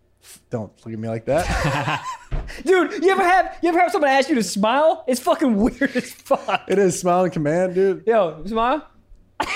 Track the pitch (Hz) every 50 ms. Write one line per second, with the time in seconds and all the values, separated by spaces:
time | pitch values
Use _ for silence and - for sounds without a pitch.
0 | _ _ _ _ _ - - - _ _ - 117 107 90 - _ _ 117 113 107
1 | 110 113 113 117 113 - 131 160 175 - - - - 147 127 147 131 131 151 -
2 | - - - - - - - - - - - - - 294 381 370 330 285 415 381
3 | 302 370 381 370 381 349 370 381 339 - - - - 339 330 339 359 320 - 381
4 | 294 277 269 277 262 269 320 233 208 - - 202 196 220 240 277 302 320 370 -
5 | - - 262 247 - 359 311 - 330 262 220 196 208 262 - - 294 - - 254
6 | - - - - - - 269 - - - 190 180 - - 190 190 202 185 175 -
7 | 180 180 175 180 185 180 180 170 151 143 156 175 185 180 175 185 196 196 185 156
8 | 165 214 233 220 190 165 156 160 156 196 226 220 226 247 285 311 - - _ _
9 | _ _ - - _ _ _ - - - -